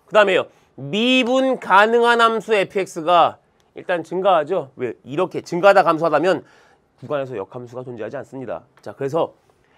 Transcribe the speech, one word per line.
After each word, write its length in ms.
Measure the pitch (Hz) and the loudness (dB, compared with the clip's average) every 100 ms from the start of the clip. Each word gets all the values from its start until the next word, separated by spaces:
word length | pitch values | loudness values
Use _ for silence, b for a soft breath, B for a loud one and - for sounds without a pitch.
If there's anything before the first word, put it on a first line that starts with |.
| _ | _
그다음에요. 400 | 214 202 160 113 b b | 2 4 2 -2 b b
미분 880 | - 139 196 247 254 233 262 262 240 | -16 -6 -2 2 2 2 0 0 -2
가능한 600 | - 190 220 233 233 233 | 2 4 4 4 2 4
함수 340 | 233 226 214 | 2 2 -2
에프엑스가 840 | 208 185 202 185 170 156 175 135 - _ _ _ - | -2 0 -4 -6 -6 2 4 4 0 _ _ _ -18
일단 260 | 160 175 | -6 -6
증가하죠. 720 | 160 175 190 170 147 185 135 | -4 -2 2 2 0 -4 -6
왜? 200 | - 120 - | -10 -10 -10
이렇게 360 | - 151 185 151 | -10 -6 -4 -6
증가하다 440 | - 175 196 190 | -8 2 4 6
감소하다면 600 | 160 160 165 147 180 156 - b b b _ _ | 4 2 0 0 0 -2 -6 b b b _ _
구간에서 380 | 127 147 131 113 | -8 -8 -6 -8
역함수가 480 | 98 127 120 120 | -10 -12 -16 -16
존재하지 320 | 127 117 107 135 | -14 -12 -12 -12
않습니다. 460 | 113 135 113 85 _ _ | -14 -14 -12 -12 _ _
자, 100 | - | -20
그래서 420 | - 139 160 143 _ _ _ _ | -10 -6 -4 -4 _ _ _ _